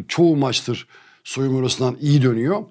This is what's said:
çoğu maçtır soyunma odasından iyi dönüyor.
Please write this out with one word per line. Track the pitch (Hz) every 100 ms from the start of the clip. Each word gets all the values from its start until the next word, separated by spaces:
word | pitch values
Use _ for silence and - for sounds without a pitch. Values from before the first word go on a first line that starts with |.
| -
çoğu | - 170 151
maçtır | 131 113 - 113 - - _ _
soyunma | - 131 135 131
odasından | 127 - 127 127
iyi | 147 143
dönüyor. | 127 113 131 208 214